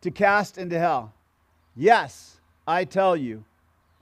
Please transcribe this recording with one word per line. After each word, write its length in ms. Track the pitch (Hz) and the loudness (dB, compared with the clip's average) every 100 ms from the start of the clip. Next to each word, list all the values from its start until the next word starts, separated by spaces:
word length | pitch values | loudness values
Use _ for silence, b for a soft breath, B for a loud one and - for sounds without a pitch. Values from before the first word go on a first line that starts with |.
to 100 | 180 | -10
cast 460 | - 202 208 196 185 | 0 2 2 0 -8
into 200 | 180 165 | -6 -2
hell. 360 | 170 135 110 - _ _ _ _ _ 117 | -2 -2 -6 -18 _ _ _ _ _ 0
Yes, 640 | 185 220 143 - - _ _ _ - | 4 4 2 -12 -20 _ _ _ -4
I 180 | 175 185 | -2 -2
tell 320 | 190 190 165 | 0 2 0
you, 260 | 123 110 107 _ _ _ _ _ | -4 -10 -16 _ _ _ _ _